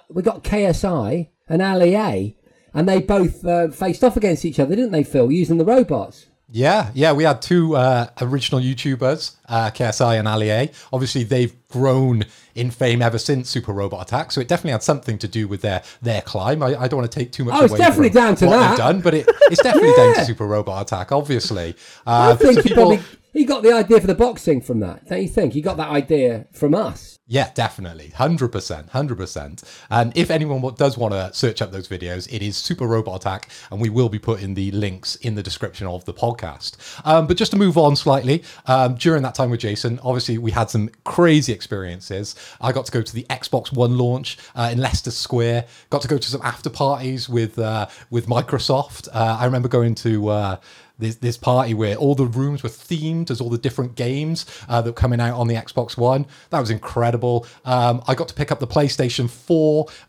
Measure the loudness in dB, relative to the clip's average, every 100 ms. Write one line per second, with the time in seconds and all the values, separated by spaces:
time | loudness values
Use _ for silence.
0 | _ -4 -2 -2 -4 -2 0 0 0 -2
1 | -2 -4 -6 _ -4 0 2 4 4 4
2 | 0 -2 -6 -8 _ _ _ -2 2 2
3 | 2 2 2 0 -2 0 0 -2 -4 2
4 | 2 2 0 0 -2 0 0 2 0 0
5 | 0 2 2 2 2 2 4 4 2 0
6 | -6 -14 _ _ _ -2 2 2 0 2
7 | 2 4 2 0 0 2 2 2 2 2
8 | -2 -6 -4 -2 -2 -2 -2 -2 -4 -2
9 | -2 -2 -6 -14 -6 -2 -2 -2 -4 0
10 | 2 2 0 -2 0 0 -2 -6 -8 -6
11 | -4 -4 -2 0 0 -4 _ -2 2 2
12 | 2 0 -2 -10 _ -6 -6 -2 0 2
13 | 0 0 -2 -2 -2 -6 -6 -4 -6 -6
14 | -6 -6 -4 -4 -2 -2 -2 -4 0 -2
15 | -2 -6 -6 -4 -4 -4 -4 -4 -6 -10
16 | -4 -4 -4 -6 -2 -2 -2 -2 -2 -2
17 | -4 -6 -8 -6 -2 4 4 6 4 6
18 | 4 6 4 4 6 6 4 4 2 2
19 | 2 2 2 6 6 6 4 6 8 8
20 | 8 6 2 -2 -2 -2 -2 -6 -4 -6
21 | -2 -2 0 -2 -2 -6 -6 -10 -18 -12
22 | 0 4 6 8 8 6 6 6 6 4
23 | 0 -20 _ 0 0 4 4 4 6 4
24 | 4 2 0 0 0 0 0 -4 -4 -8
25 | -8 -6 -4 0 0 0 -4 -4 -2 -2
26 | 2 2 2 0 -8 -4 0 2 0 -6
27 | -16 -20 -4 -2 -2 -2 -6 -6 -14 -14
28 | -12 -2 0 0 -2 -4 -10 -12 -10 -6
29 | -6 -6 -10 -10 -14 -16 -20 -20 -4 0
30 | 0 0 0 0 -2 -4 -4 0 0 0
31 | -2 -2 -6 -2 -2 -2 -6 -8 -10 -10
32 | -8 -10 -8 -8 -8 -8 -6 -4 -2 -2
33 | -2 -6 -6 -8 -10 -20 -12 -4 -2 0
34 | 0 -2 -4 -6 -4 -6 -4 -4 -4 -6
35 | -10 -10 -8 -6 -8 -8 -10 -10 -10 -10
36 | -12 -6 -4 -4 -10 -12 -14 -14 -18 -8
37 | 2 4 4 0 0 2 2 6 4 4
38 | 2 2 2 -2 -4 -10 0 2 2 2
39 | 0 0 0 -2 -2 -2 -4 -4 -4 -4
40 | -4 -4 -2 -4 -2 -2 -2 -2 -4 _
41 | -6 2 4 4 2 -4 -6 -8 -8 -12
42 | -10 -8 -8 -12 -20 -8 -4 -4 -4 -4
43 | -4 -8 -8 -8 -4 -6 -4 0 0 2
44 | 0 -2 -6 -14 -14 -6 -4 -2 -2 -2
45 | -6 -8 -4 -2 0 -2 -4 -14 -6 -4
46 | -2 -4 -4 -6 -6 -6 -8 -2 -2 -2
47 | -4 -8 -4 -2 -2 -4 -4 -4 -6 -12
48 | -8 -6 -2 -2 -2 -4 0 -2 -2 -10
49 | -10 -2 -2 0 0 0 0 0 0 0
50 | -2 -2 0 -2 -2 -6 -12 -20 _ -8
51 | -8 -4 -6 -4 0 0 2 0 -2 0
52 | 0 2 0 0 -4 -4 -8 -12 -8 -6
53 | -4 -4 -4 -6 -4 -4 -4 -4 -6 -4
54 | -4 -4 -4 -6 -8 -16 -4 -2 -2 -2
55 | 0 0 -2 -2 -2 -2 -4 -6 -6 -2
56 | 0 0 -2 -10 -6 -4 -2 -4 -4 -2
57 | 0 0 0 -2 -4 -12 -2 0 2 0
58 | -2 -4 -4 -6 -4 -4 -2 0 0 0
59 | -2 -2 -4 -4 0 2 4 2 -2 -8